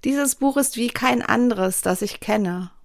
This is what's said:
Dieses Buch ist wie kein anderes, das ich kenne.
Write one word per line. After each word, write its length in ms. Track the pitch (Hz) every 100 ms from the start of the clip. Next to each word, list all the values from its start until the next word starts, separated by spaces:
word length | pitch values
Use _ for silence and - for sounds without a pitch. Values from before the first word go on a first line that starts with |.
Dieses 300 | 247 277 277
Buch 220 | - 277 277
ist 180 | 269 226
wie 120 | 240
kein 340 | - 254 247
anderes, 580 | - 226 247 208 190 -
das 220 | - 180
ich 180 | 208 -
kenne. 500 | - 214 190 180 180 -